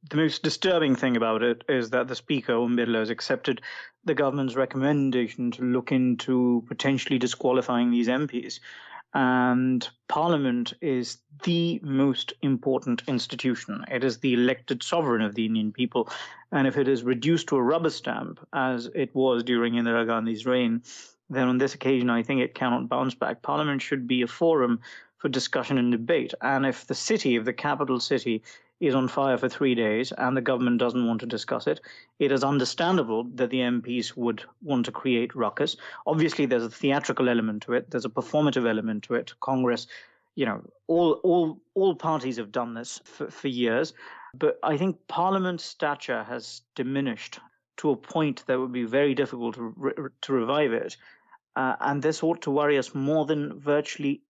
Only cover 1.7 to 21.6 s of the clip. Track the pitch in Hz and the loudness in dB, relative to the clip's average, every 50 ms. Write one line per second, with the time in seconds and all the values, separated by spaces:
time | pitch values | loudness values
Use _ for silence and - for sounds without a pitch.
1.7 | 143 127 117 113 123 127 123 127 127 - - - 156 135 113 - 120 117 120 120 | 0 0 0 0 0 -2 0 -2 -6 -10 -4 -2 -2 -2 0 0 0 2 2 2
2.7 | 123 120 120 117 113 113 110 107 117 104 - - 135 123 - - 127 - - - | 2 2 2 2 0 0 0 -2 -4 -6 -2 -4 -4 -2 0 -2 -2 -2 -6 -14
3.7 | - - - - _ _ _ 170 151 147 147 135 135 143 135 131 117 131 131 127 | -14 -14 -16 -18 _ _ _ -2 0 2 2 0 2 0 -2 -2 0 0 -2 0
4.7 | - 135 131 143 147 147 139 135 127 127 120 107 - - 123 120 113 - 127 123 | 0 0 2 2 2 4 2 2 2 2 0 0 -2 -4 -4 -4 -2 -2 -2 0
5.7 | 123 127 123 - 139 131 127 127 123 120 - - 127 127 123 123 120 120 113 - | 0 0 0 2 2 2 4 4 2 0 0 0 2 4 4 4 4 2 0 -4
6.7 | - - - 139 139 127 - - 139 127 123 120 - - - 131 127 131 117 - | -8 -2 0 0 2 0 0 0 0 2 2 0 -2 0 0 2 2 2 2 2
7.7 | 123 120 120 120 120 120 117 117 123 135 151 139 - 123 - - - - - - | 2 2 4 4 4 2 2 2 2 0 -2 -2 -4 -6 -8 -8 -12 -14 -16 -20
8.7 | - - - - - - - _ - - 131 127 127 127 123 127 123 123 127 131 | -20 -20 -20 -18 -20 -20 -20 _ 0 2 2 4 4 4 4 4 4 4 4 4
9.7 | 127 120 - - _ _ _ _ - 147 156 175 170 147 139 131 120 123 120 113 | 2 0 -2 -4 _ _ _ _ 0 2 4 4 4 4 4 2 2 0 -2 -4
10.7 | - _ - 151 131 127 120 120 - - _ _ 147 143 - 185 175 170 170 170 | -6 _ -2 0 0 0 -2 -4 -8 -14 _ _ -20 -6 -2 0 2 2 2 0
11.7 | 170 - - 147 135 135 139 139 127 - - - - _ - 139 135 120 - 135 | 0 -2 -4 -2 0 2 4 2 2 0 -4 -8 -8 _ 0 0 0 0 2 0
12.7 | 131 123 - 135 120 117 - - 135 120 - - - - - 127 120 - - - | 0 0 0 -2 -4 -4 -2 -4 -4 -4 -4 -4 -8 -4 -2 -2 -2 -2 -6 -10
13.7 | 101 - - - 131 120 123 135 113 - - 135 123 120 123 127 131 123 - - | -12 -12 -10 -6 -4 -2 0 -2 -2 0 0 2 4 6 6 4 4 0 -2 -6
14.7 | 139 120 - - - 175 160 139 120 110 110 107 104 - 113 110 113 110 107 107 | -6 -4 -2 0 2 2 4 4 4 2 2 0 0 0 0 2 2 2 2 0
15.7 | 104 - 127 120 - 127 110 - - - - - - - - _ - 147 135 135 | 0 0 -2 0 2 0 0 0 -4 -12 -12 -14 -16 -20 -12 _ 0 2 2 2
16.7 | 131 143 135 127 135 117 120 120 127 120 117 151 170 160 - - 147 135 123 123 | 2 2 2 2 2 2 2 0 0 2 2 2 2 2 2 2 2 2 4 4
17.7 | 156 165 165 160 - - - - - 113 - - - - - _ - 139 131 131 | 2 2 0 0 -2 -2 -6 -6 -6 -6 -6 -8 -12 -14 -16 _ -4 -2 -2 0
18.7 | 127 120 117 123 - 131 135 123 _ 135 131 131 123 120 117 123 123 117 117 120 | -2 -4 -6 -6 -4 -4 -4 -2 _ 2 4 4 4 2 2 2 2 2 2 2
19.7 | 117 120 117 117 117 117 117 113 117 113 110 113 113 107 110 127 127 127 123 117 | 2 0 2 2 2 2 2 0 0 0 0 -2 -4 -2 0 0 2 2 2 2
20.7 | 113 117 120 - - - - - _ _ _ _ 165 135 131 127 127 127 | 0 -2 -4 -8 -20 -20 -20 -20 _ _ _ _ -2 0 0 2 2 2